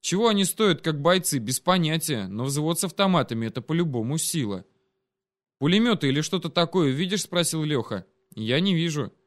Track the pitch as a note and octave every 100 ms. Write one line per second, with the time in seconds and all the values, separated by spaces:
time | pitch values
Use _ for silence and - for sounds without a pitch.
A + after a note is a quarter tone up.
0 | - F3+ A#3 G#3 F#3+ - G#3+ D#3 - D3+
1 | D3 F#3 - C#3+ A2 B2+ - F#3 D#3+ D#3+
2 | D#3 B2+ F#2+ G2+ C3 C#3 D3+ E3+ F#3+ -
3 | G3 F3+ B2+ A2+ A2+ B2+ - D#3+ E3+ B2
4 | A2+ D#3 - E3+ A2+ F#2+ - _ _ _
5 | _ _ _ _ _ _ C#3 G3 A#3+ G#3
6 | C#3 C3+ D#3 F#3+ D#3+ - E3+ F#3 D3+ C3
7 | F3+ G3+ - F3 E3+ D#3+ D3+ D3 A2 G#2
8 | - _ _ - A2 C3 G3 F3 E3+ D3+
9 | A#2 _